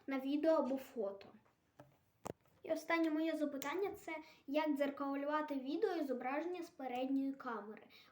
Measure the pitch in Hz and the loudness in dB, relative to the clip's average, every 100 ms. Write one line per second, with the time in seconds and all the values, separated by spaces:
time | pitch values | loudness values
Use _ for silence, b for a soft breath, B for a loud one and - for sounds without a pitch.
0 | - 269 269 294 320 320 247 262 - 240 | -4 -2 0 4 6 6 4 0 -4 -4
1 | 202 196 - - _ _ _ - - _ | -4 -4 -14 -20 _ _ _ -20 -20 _
2 | _ _ - - _ _ - 311 - 330 | _ _ -12 -12 _ _ -2 -2 2 4
3 | 330 311 320 302 277 269 285 339 403 - | 4 4 2 2 0 -2 -2 0 -2 -4
4 | - 311 B B B 302 302 277 277 277 | -8 -10 B B B 2 4 2 0 0
5 | 277 277 285 302 302 277 262 339 415 339 | -2 -2 0 0 0 -2 -2 0 2 2
6 | 269 240 247 294 339 359 311 - 262 247 | 0 -2 -2 -2 -2 -4 -8 -8 -6 -2
7 | 269 269 269 269 254 220 208 214 - B | 0 2 0 -4 -6 -6 -8 -12 -16 B
8 | B | B